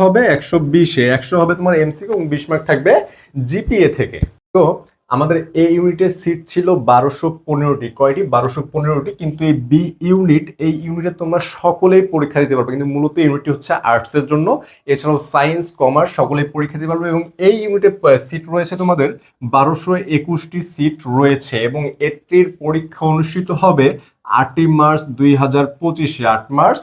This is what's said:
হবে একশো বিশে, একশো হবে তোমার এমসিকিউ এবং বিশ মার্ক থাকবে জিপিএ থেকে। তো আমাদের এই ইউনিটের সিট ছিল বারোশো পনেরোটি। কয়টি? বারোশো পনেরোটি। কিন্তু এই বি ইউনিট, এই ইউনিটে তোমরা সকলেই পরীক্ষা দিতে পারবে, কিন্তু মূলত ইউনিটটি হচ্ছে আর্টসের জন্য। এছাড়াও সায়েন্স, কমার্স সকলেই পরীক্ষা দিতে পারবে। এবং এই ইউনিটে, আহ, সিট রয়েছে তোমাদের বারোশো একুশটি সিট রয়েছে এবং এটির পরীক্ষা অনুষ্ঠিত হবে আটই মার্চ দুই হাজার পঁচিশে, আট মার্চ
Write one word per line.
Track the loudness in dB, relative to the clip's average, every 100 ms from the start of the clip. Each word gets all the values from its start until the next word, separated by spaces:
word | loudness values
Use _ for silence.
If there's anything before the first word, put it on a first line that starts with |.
হবে | 4 4 2
একশো | 0 0 -2 2
বিশে, | 2 2 2 2
একশো | 0 0 0
হবে | 0
তোমার | 0 0 0
এমসিকিউ | 0 -4 -6
এবং | -4 -4
বিশ | -6 -4
মার্ক | -6
থাকবে | -2 0 2 2 0 -18 _ -8 -4
জিপিএ | -4 -2 2 2 2
থেকে। | -4 -4 -6 _ _
তো | 2 2 0 -10 _ -6
আমাদের | -2 0 0 -2
এই | 0 2
ইউনিটের | 2 0 0 -2 -2
সিট | -4 -6 -4
ছিল | -2 0 0
বারোশো | 4 2 2 -2 -6 -6
পনেরোটি। | -4 -2 0 -2 -4 0
কয়টি? | 0 0 0
বারোশো | 0 0 -6 -6
পনেরোটি। | -4 -2 -2 -4
কিন্তু | -8 -8 -2
এই | 0 0 2
বি | 0 0 -4
ইউনিট, | 0 2 4 2 0 -6
এই | -4 -4
ইউনিটে | -6 -6 -6 -6
তোমরা | -4 -4 -4
সকলেই | -4 -2 2 4 4 4
পরীক্ষা | 0 0 0
দিতে | 0 0
পারবে, | -2
কিন্তু | -2 -4
মূলত | -2 -2 2
ইউনিটটি | 0 0 -4
হচ্ছে | -6 -2 -2
আর্টসের | 0 0 0 -4 0
জন্য। | 0 0 -2 -4 _ -4
এছাড়াও | -2 0 -2 0
সায়েন্স, | 0 0 -2 -6 0
কমার্স | 2 2 0
সকলেই | 0 -2 -2 -4
পরীক্ষা | -4 -6 -6
দিতে | -4
পারবে। | -4 -2
এবং | -4 -4 0
এই | 2 2
ইউনিটে, | 0 0 0
আহ, | 2 4 4
সিট | 0 -12 -4
রয়েছে | -4 -4 -2
তোমাদের | 0 2 0 -2 _ -12 -2
বারোশো | 0 2 0 -2 -2 0
একুশটি | -4 -2 -6 -6 -10 -8
সিট | -2 -2 -2 -4 2
রয়েছে | 2 2 -2 -4 -2
এবং | -4 -8 -4
এটির | -6 -6 0 2 2 -2
পরীক্ষা | -4 -4 -6 -4 0
অনুষ্ঠিত | 0 -2 -4 -4
হবে | 0 2 4 2 0 _ _ -2
আটই | -2 0 0 2
মার্চ | 4 2 2 -4 0
দুই | 4 4
হাজার | 2 0 -2 -2
পঁচিশে, | -4 -2 -6 -2 0
আট | 0 -2
মার্চ | 0 2 0